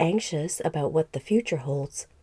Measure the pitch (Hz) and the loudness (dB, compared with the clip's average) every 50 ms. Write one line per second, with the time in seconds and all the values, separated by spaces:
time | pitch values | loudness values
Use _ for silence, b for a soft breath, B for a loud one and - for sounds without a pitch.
0 | 160 165 190 220 - - - 143 151 170 - - - 160 160 156 143 - 151 160 | 2 2 2 2 0 0 -2 -2 -2 -4 -4 -4 -2 -2 0 0 0 2 2 2
1 | 156 - - 135 - - 208 226 226 - 175 139 123 139 139 143 139 143 - - | 0 0 -4 -8 0 2 2 2 2 2 -2 -2 -2 -2 -2 -2 -4 -4 -8 -10
2 | - - _ - | -12 -12 _ -8